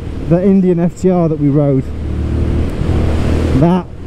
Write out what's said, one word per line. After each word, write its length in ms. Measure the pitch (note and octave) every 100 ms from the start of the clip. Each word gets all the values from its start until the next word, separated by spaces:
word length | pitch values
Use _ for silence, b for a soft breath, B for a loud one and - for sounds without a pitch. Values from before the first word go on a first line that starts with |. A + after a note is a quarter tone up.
| - - -
the 120 | E3+
Indian 380 | G3 G3 F#3 E3+
F 180 | E3+ -
T 120 | F#3
R 180 | F3+ E3
that 100 | D#3
we 120 | C#3+
rode, 340 | C#3+ C#3+ C3+ - - - - - - - - - - - - - - - - - -
that 260 | - F#3 - -